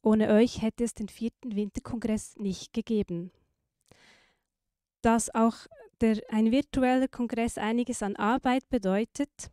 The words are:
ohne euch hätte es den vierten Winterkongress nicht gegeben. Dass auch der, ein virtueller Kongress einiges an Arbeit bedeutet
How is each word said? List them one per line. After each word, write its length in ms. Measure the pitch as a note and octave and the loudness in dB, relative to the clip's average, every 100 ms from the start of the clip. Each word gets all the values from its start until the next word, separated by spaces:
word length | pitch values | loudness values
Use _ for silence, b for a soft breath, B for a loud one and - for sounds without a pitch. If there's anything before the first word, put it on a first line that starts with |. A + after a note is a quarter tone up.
ohne 280 | A3 G#3+ G#3+ | 4 4 6
euch 320 | G#3+ B3 - | 6 4 0
hätte 220 | A3 - | -6 -4
es 100 | A#3 | -6
den 140 | - G#3 | -6 -12
vierten 480 | - A3+ _ B3+ G3+ | -6 -8 _ -8 -6
Winterkongress 800 | G#3 - - A#3 A3 G#3+ - - | -4 -8 -8 -6 -2 -4 -6 -6
nicht 360 | G3 F3+ - | -6 -6 -6
gegeben. 580 | A#3 - G#3+ G3+ E3+ F3+ _ _ _ _ _ _ b b b b b b _ _ _ _ _ | -8 -2 -2 -2 -6 -8 _ _ _ _ _ _ b b b b b b _ _ _ _ _
Dass 320 | A#3 A3+ - | 2 2 0
auch 320 | A3+ A3+ - - D5+ A4 _ | 2 2 0 -18 -20 -20 _
der, 220 | A3+ G#3+ - | 0 0 -2
ein 220 | A3 A3 | 0 4
virtueller 580 | C4 - - B3+ B3+ C4 | 2 0 0 2 2 0
Kongress 500 | - A#3+ A3+ A#3 - | -2 -4 -2 -4 -2
einiges 440 | G#3+ A#3+ B3 A#3 | -2 -2 -2 -4
an 140 | G3+ G3+ | -6 -2
Arbeit 520 | G#3 B3+ C4 B3+ _ | 0 0 0 -2 _
bedeutet 840 | B3 F#3+ G3 A3+ - C#4+ - - | -2 0 0 -2 -4 -6 -6 -20